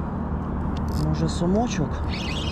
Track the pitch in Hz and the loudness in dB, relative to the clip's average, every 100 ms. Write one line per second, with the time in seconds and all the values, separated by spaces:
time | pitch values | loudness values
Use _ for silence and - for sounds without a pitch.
0 | - - - - - - - - - - | -2 -4 -2 -2 -2 -2 -2 -2 0 0
1 | - 151 160 - 175 202 240 185 131 - | 2 2 2 2 4 4 2 0 0 0
2 | - - - 151 - | -2 -2 -2 -2 -2